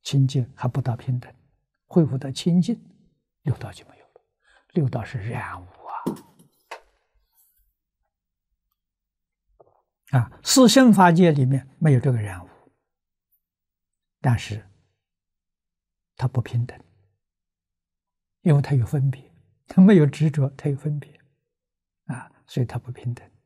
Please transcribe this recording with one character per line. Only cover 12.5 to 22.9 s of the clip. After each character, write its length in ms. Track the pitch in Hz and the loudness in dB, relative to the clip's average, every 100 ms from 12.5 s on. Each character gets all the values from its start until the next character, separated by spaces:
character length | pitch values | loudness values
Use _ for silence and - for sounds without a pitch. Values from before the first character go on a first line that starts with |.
| _ _ _ _ _ _ _ _ _ _ _ _ _ _ _ _ _ | _ _ _ _ _ _ _ _ _ _ _ _ _ _ _ _ _
但 160 | 143 113 | -2 -2
是 280 | - 107 - _ _ _ _ _ _ _ _ _ _ _ _ _ _ - | -4 -14 -14 _ _ _ _ _ _ _ _ _ _ _ _ _ _ -8
它 120 | 127 | -6
不 120 | 123 | -4
平 260 | - 120 123 | -4 -6 -6
等， 140 | - _ _ _ _ _ _ _ _ _ _ _ _ _ _ _ _ | -12 _ _ _ _ _ _ _ _ _ _ _ _ _ _ _ _
因 140 | 180 143 | 0 2
为 60 | |
它 120 | 135 | 2
有 120 | 139 107 | -2 -2
分 260 | 151 135 | -2 -4
别， 180 | - _ _ _ _ _ | -6 _ _ _ _ _
它 140 | - | 4
没 160 | 190 196 | 6 6
有 80 | 147 | 4
执 260 | - 156 | 0 -2
着， 180 | 139 135 | 0 -4
它 180 | 135 147 | -4 -8
有 80 | 135 | -6
分 200 | 151 147 | -6 -8
别， 240 | - _ _ _ _ _ _ _ _ _ - | -12 _ _ _ _ _ _ _ _ _ -16
啊， 260 | 123 - _ _ | -14 -16 _ _
所 160 | - | -6
以 20 | 120 | -6
它 140 | 123 | -8
不 100 | |
平 240 | - | -14